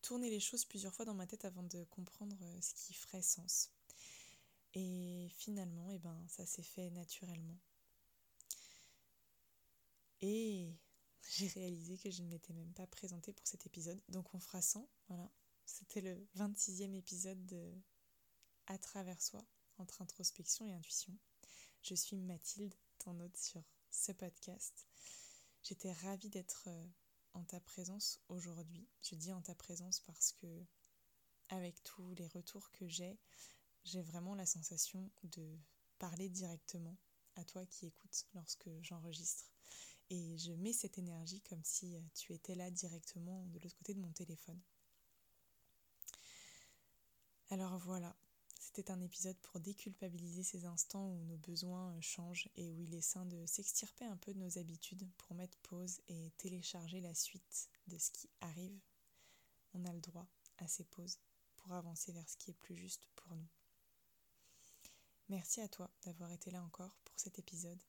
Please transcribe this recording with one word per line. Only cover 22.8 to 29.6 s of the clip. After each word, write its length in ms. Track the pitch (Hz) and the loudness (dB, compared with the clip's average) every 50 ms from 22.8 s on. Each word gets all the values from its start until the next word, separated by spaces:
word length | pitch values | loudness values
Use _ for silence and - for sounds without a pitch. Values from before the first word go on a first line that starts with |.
| - - - - | -18 -20 -10 -8
ton 200 | - 185 175 170 | -6 -4 -4 -4
hôte 160 | 170 175 180 | -4 -4 -2
sur 280 | - - - - 170 160 - - - - - | 0 0 0 0 -2 -10 -10 -16 -20 -16 -2
ce 220 | - - - - | 4 4 4 4
podcast. 760 | 190 - - 175 170 - - - 180 196 - - - - - - - - - - - - - - - - - - - - - | 4 0 -2 -6 -4 -6 -8 -8 -4 -2 -2 -4 -4 -6 -16 -16 -16 -12 -12 -10 -10 -10 -10 -12 -14 -16 -18 -20 -20 -8 -4
J'étais 280 | - 190 180 - 190 | -4 -4 -2 0 0
ravie 380 | 180 160 170 190 196 190 196 214 | 0 0 2 0 0 0 0 0
d'être, 360 | 202 190 180 185 - - - 185 | -2 -2 0 0 -4 -4 -4 -6
euh, 180 | 175 165 165 180 175 - - - - - - - - | -6 -6 -6 -8 -10 -14 -20 -20 -20 -20 -20 -10 -6
en 100 | 180 175 | -6 -4
ta 160 | 165 - 175 | -2 -4 -6
présence 600 | - - - - 180 175 190 208 208 - - - - - | -6 -6 -6 -4 -2 -2 0 2 4 2 2 2 -4 -4
aujourd'hui. 580 | 175 180 170 175 170 165 170 160 170 170 202 - - - | -2 -2 -2 -2 -4 -4 -6 -6 -6 -10 -10 -12 -16 -8
Je 140 | - - - | -6 -4 -2
dis 180 | 160 156 175 190 | -2 0 0 0
en 80 | 185 | -2
ta 140 | 170 - 175 | -2 -4 -6
présence 440 | - | -8